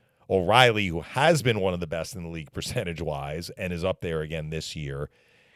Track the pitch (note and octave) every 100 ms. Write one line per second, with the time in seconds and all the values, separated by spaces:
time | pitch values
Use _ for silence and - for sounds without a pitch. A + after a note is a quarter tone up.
0 | _ _ - F#2+ F2 A#2 B2 G#2+ F#2+ E2
1 | D2+ B2+ D#3 E3 B2 G#2+ F#2+ F2 E2 E2
2 | D#2+ F#2 E2+ E2 D2+ - - B2 F2+ D#2+
3 | D2+ C#2+ C#2+ D#2 E2+ - F#2 F2 F#2 F2
4 | F#2 D#2+ D#2 D#2+ D#2 D#2+ - E2 C#2+ C#2
5 | D2 _ _ _ _